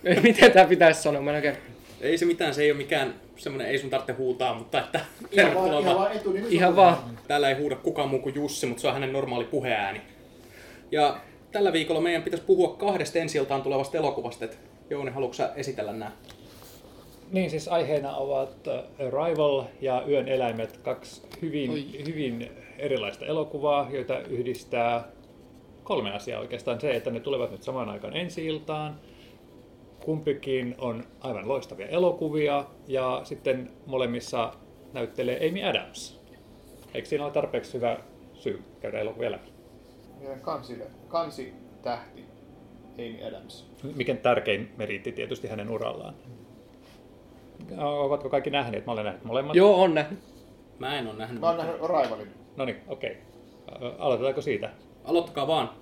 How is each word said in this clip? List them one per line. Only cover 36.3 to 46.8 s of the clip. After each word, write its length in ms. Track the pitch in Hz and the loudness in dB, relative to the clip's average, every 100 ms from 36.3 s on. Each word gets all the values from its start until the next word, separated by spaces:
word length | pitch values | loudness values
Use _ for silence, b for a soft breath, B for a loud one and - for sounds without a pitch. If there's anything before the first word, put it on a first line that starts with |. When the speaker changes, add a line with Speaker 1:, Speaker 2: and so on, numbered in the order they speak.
| - - - - - - | -20 -20 -20 -20 -20 -12
Speaker 4:
Eikö 140 | 131 - | -10 -4
siinä 160 | 151 | -4
ole 80 | 143 | -2
tarpeeksi 420 | 147 131 123 - | -2 0 -4 -4
hyvä 220 | 127 117 113 - - - | -4 -2 -2 -8 -20 -20
syy 280 | - 127 98 - - | -8 -6 -6 -10 -12
käydä 180 | 110 107 | -8 -6
elokuvia 300 | 110 110 120 | -6 -4 -6
läpi? 180 | 98 - - - - - - - - | -6 -12 -20 -20 -20 -20 -20 -20 -16
Speaker 3:
Meidän 200 | 139 131 | -12 -10
kansille-, 500 | - 151 123 120 104 - - | -6 -8 -8 -14 -14 -18 -6
kansitähti 1160 | 170 160 - 127 - - - 123 120 - - - - - - - - - - | -4 -4 -8 -14 -14 -20 -12 -8 -8 -10 -20 -20 -20 -20 -20 -20 -20 -20 -14
Amy 260 | 117 113 113 | -12 -10 -12
Adams. 380 | - - - - - 135 151 | -12 -16 -20 -20 -14 -12 -6
Speaker 4:
Mikä 180 | 123 | -2
tärkein 560 | 127 - 113 - 98 - - | 0 2 2 2 -2 -2 -8
meriitti 360 | 104 101 120 | -8 -6 -8
tietysti 360 | 120 113 123 110 | -8 -8 -8 -8
hänen 220 | 107 104 | -8 -6
urallaan. 440 | 110 - - - - 127 117 - - - - | -6 -6 -8 -12 -16 -20 -20 -20 -20 -20 -20